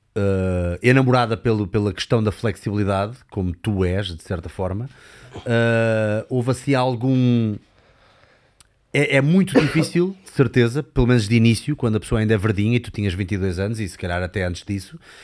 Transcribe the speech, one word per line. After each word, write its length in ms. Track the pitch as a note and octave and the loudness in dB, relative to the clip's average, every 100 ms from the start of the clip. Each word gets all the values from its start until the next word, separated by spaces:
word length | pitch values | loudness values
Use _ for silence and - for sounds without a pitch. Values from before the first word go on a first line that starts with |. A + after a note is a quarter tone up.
| _ - | _ -4
eh, 600 | G2 F#2+ F#2 F2+ F2 F2 | -2 0 0 0 -2 0
enamorada 540 | A#2+ C3 C3 B2 A#2 A2 | 4 4 4 2 2 -2
pelo, 300 | B2 A2 G2+ | 0 0 0
pela 260 | A2 G#2 | 0 -2
questão 300 | F#2 - A#2+ | -4 -2 0
da 80 | G#2+ | 0
flexibilidade, 840 | - A2+ F#2 - G#2 G2 G2 G2+ B2+ _ | -2 -4 -4 -6 -2 -2 -2 -4 -8 _
como 220 | - F#2 | -6 -4
tu 300 | E2 - G2+ | -4 -4 0
és, 220 | F#2 F#2 G2 | 0 -2 -4
de 160 | E2 | -10
certa 260 | - F2+ E2+ | -8 -8 -8
forma, 400 | - F#2 F#2+ B2+ - - - - - | -6 -4 -4 -8 -14 -20 -20 -20 -12
eh, 800 | - A#2 A#2 A2+ A2+ A2 G#2+ G#2+ - | -2 0 2 2 2 0 0 -2 -2
houve 220 | B2+ A#2+ | -2 -2
assim 240 | B2+ - | -2 0
algum... 800 | C3+ C3 B2 B2+ C3 B2 A#2+ A2 G#2 - _ _ _ _ _ _ _ _ _ _ _ _ | 0 0 0 0 2 4 2 0 -4 -10 _ _ _ _ _ _ _ _ _ _ _ _
É, 240 | C3+ D3 C3+ | -2 2 2
é 40 | |
muito 340 | C#3 F3+ F#3+ | 4 4 4
<coughs> 60 | B3+ | 2
difícil, 560 | D3+ D#3+ - E3+ F3+ F#3+ | 2 0 0 0 -2 -4
de 60 | - | -6
certeza, 520 | - A#2+ - A#2 B2+ | 0 2 4 2 0
pelo 240 | D3+ - A#2+ | -4 0 2
menos 180 | B2 G2+ | 2 4
de 60 | |
início, 400 | A#2 A#2 A2 - | 4 4 4 -2
quando 220 | D3+ B2 G#2+ | -4 -2 -2
a 40 | |
pessoa 200 | - A2+ | -2 0
ainda 140 | A2 | 2
é 40 | G#2+ | 2
verdinha 380 | G#2+ G2+ G#2 A#2+ | 2 0 0 0
e 40 | |
tu 100 | - | -2
tinhas 200 | - G2+ | -4 -4
vinte 180 | F2+ F#2+ | -2 -4
e 60 | G2+ | -2
dois 200 | F#2+ F2 | -2 -2
anos, 220 | G2 A2+ | -4 -6
e 80 | G2+ | -8
se 100 | - | -8
calhar 240 | F#2 F2 | -6 -4
até 220 | F2+ G#2 | -4 -4
antes 200 | F2+ F2 | -4 -4
disso, 340 | - G2 - E3 - - | -6 -8 -8 -18 -20 -20